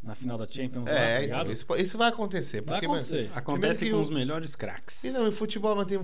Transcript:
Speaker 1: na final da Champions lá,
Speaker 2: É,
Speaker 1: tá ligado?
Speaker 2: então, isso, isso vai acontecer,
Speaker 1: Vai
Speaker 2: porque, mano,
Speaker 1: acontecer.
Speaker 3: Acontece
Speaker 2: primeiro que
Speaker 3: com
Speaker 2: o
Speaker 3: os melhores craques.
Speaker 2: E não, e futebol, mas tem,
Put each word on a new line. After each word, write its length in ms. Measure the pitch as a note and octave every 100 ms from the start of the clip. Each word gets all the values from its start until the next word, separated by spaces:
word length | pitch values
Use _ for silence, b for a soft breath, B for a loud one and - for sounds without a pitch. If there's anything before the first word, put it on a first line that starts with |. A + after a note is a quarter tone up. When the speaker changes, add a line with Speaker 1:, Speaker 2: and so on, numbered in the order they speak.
Speaker 1:
na 120 | A#2
final 240 | G#2+ B2+ A#2
da 80 | G#2+
Champions 400 | C3+ B2+ B2 A#2+
lá, 40 |
Speaker 2:
É, 220 | B2+ A2+ A#2+
Speaker 1:
tá 40 |
ligado? 200 | C#3+ B2+
Speaker 2:
então, 100 | F#3+
isso, 240 | G#3+ - C3
isso 220 | F#3+ A3
vai 100 | A#3
acontecer, 540 | A#3 G3+ F3+ - -
Speaker 1:
Vai 140 | D3 F3
Speaker 2:
porque, 100 | -
mano, 120 | E3
Speaker 1:
acontecer. 300 | B2+ D3+ G#2+
Speaker 3:
Acontece 460 | B2+ - C#3+ G#3 -
Speaker 2:
primeiro 40 |
que 60 | A3
Speaker 3:
com 60 | G#3+
Speaker 2:
o 20 |
Speaker 3:
os 100 | D3
melhores 460 | D3+ B2+ D#3+ D#3+ -
craques. 480 | - - - -
Speaker 2:
E 60 | B3+
não, 180 | C4 A3
e 40 |
futebol, 440 | G#3 G#3+ G#3+ G#3+ G3+
mas 100 | F#3+
tem, 120 | G3